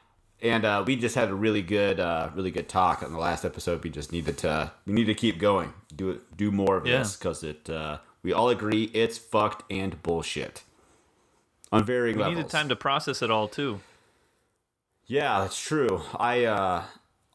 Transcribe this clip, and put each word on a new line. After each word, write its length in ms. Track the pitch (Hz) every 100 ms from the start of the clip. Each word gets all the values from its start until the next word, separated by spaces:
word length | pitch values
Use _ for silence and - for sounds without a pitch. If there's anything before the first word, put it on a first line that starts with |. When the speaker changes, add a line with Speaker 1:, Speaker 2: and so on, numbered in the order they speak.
| _ _ _ -
Speaker 1:
and, 220 | 117 113
uh, 220 | 107 101 98
we 80 | 131
just 180 | 117
had 160 | 127 110
a 60 | 98
really 260 | 110 101
good, 380 | 87 104 101 92
uh, 300 | 87 80 82
really 180 | 85 92
good 180 | 85 78
talk 340 | 95 90 -
on 80 | 71
the 80 | 82
last 240 | 85 82
episode. 400 | 85 - - 80
We 60 | 85
just 240 | 76 73
needed 240 | 85 76 71
to, 320 | 85 76 78 - -
we 80 |
need 140 | 107 110
to 60 |
keep 260 | 107 113 82
going. 340 | 101 95 76 - -
Do 180 | 76 95
it, 260 | - - 87
do 140 | 104
more 260 | 101 95 92
of 100 | 120
Speaker 2:
Yeah. 120 | 131
Speaker 1:
this, 180 | 110 -
'cause 260 | 90 78
it, 260 | 78 76 -
uh, 280 | 80 78 73 - _
we 80 | 90
all 160 | 82 120
agree 420 | 101 107 110 113
it's 240 | 107 113 -
fucked 520 | - 110 104 - -
and 320 | 95 95 80
bullshit. 640 | 85 82 78 73 - - - _ _ _ _ _ _ _ _ _ -
On 100 | 107
varying 320 | 107 123 117 107
Speaker 2:
We 60 |
Speaker 1:
levels. 140 | 98 170
Speaker 2:
needed 120 | -
time 200 | 156 147
to 80 | 120
process 440 | 143 143 147 127
it 80 | 113
all, 200 | 110 107
too. 320 | - 143 101 - - _ _ _ _ _ _ _ _ _ _ -
Speaker 1:
Yeah, 340 | 135 143 101
that's 200 | 98 -
true. 420 | - 151 120 90 - -
I, 280 | 120 123 117
uh, 380 | 101 95 87 82 - _ _ _